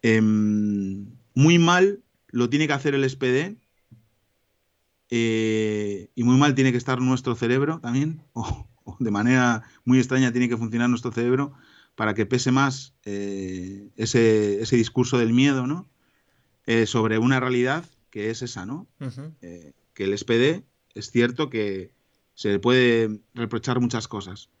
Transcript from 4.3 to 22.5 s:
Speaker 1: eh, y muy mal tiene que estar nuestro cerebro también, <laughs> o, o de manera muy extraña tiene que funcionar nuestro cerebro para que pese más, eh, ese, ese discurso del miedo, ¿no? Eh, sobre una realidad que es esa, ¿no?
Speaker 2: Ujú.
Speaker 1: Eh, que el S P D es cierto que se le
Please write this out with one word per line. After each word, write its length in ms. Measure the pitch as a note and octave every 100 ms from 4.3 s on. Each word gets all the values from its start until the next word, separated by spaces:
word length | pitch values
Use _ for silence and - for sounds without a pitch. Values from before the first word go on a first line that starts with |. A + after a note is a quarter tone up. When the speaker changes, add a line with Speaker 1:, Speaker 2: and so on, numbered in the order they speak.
| _ _ _ _ _ _ _ _
Speaker 1:
eh, 1000 | A#2 A2+ A2 A2 A2 G#2+ G#2 G#2 G2 G2+ -
y 80 |
muy 140 | A#2+ B2+
mal 180 | D3 C3+
tiene 160 | C3+
que 60 | B2
estar 220 | B2 C3
nuestro 340 | B2+ B2+ C3 A2+
cerebro 440 | A#2 B2+ C#3+ D#3+
también, 420 | A#2+ B2 D#3 D#3+ _
<laughs> 60 |
o, 340 | A#2+ G2 - - _
o 140 | - F2+
de 120 | A#2
manera 520 | G#2 A#2 C3 B2 A2+ - _ -
muy 120 | B2+
extraña 320 | B2+ C3 C3
tiene 180 | A#2+ B2
que 80 | A#2
funcionar 320 | A2+ A#2 A#2+
nuestro 220 | A#2+ A#2+
cerebro 420 | A#2 A#2+ C3 C#3 - _ _ _ -
para 180 | A2
que 120 | G#2 G#2
pese 260 | B2+ C3
más, 420 | C3 C#3 C3 - _ -
eh, 840 | G2+ G2+ G2 F#2 F#2 F#2 G2 G2+ -
ese, 640 | A2 B2 A2+ G#2+ G#2 G2+
ese 140 | A2+ B2
discurso 420 | A#2 B2 B2+ B2+
del 160 | A2+
miedo, 340 | A#2+ C#3 C3+ B2+
¿no? 200 | E3 - _ _ _ _ _ _ _ -
Eh, 200 | A2+ A2
sobre 320 | A#2+ A2 A2
una 220 | A#2+ C3
realidad 460 | B2+ B2 B2 D3+ F3 _ _
que 200 | A2 G#2+
es 120 | A2+
esa, 240 | B2 - F#2
¿no? 220 | D3 G#3+ _
Speaker 2:
Ujú. 340 | C3+ B2+ D3+ D#3
Speaker 1:
Eh, 320 | - F2 D3+ _ _
que 120 | _ G2
el 80 |
S 120 | G2+ -
P 120 | A#2
D 260 | C3+ F3 - _ _ -
es 160 | -
cierto 380 | A#2+ A#2+ B2 D3+
que 420 | A#2+ G#2 F#2+ F2+ _ _ _ _ -
se 140 |
le 100 | G#2+